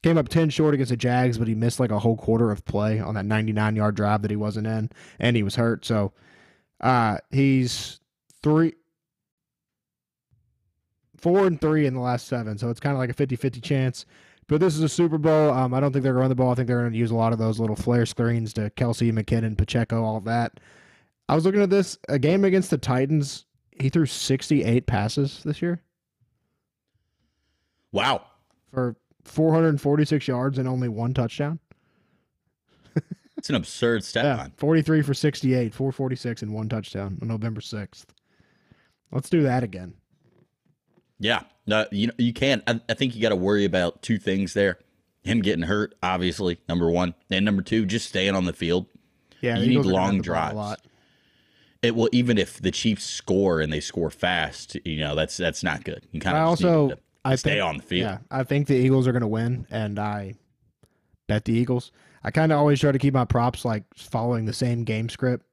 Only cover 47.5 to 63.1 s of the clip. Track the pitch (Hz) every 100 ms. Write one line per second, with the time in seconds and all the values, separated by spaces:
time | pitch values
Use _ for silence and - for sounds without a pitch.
47.5 | 98 - 110 98 110 - 92 95 95 90
48.5 | 80 85 90 92 - _ _ _ _ 123
49.5 | 117 120 123 95 95 95 98 85 82 78
50.5 | 107 104 107 _ _ _ _ _ _ _
51.5 | _ _ _ 117 117 113 123 123 107 87
52.5 | - 92 - 117 104 - - - 95 98
53.5 | 82 76 76 - - 80 - 90 87 76
54.5 | - - - 87 76 76 76 78 - 87
55.5 | 76 87 71 - - _ 80 95 151 160
56.5 | 170 180 165 139 127 _ _ 131 131 233
57.5 | 104 90 76 - 90 110 92 - 131 127
58.5 | 143 143 131 131 131 127 120 113 110 117
59.5 | 123 - 110 107 101 104 104 95 95 _
60.5 | _ _ _ _ _ _ _ - 107 -
61.5 | 113 123 123 - _ _ _ - - 160
62.5 | 147 147 139 143 135 139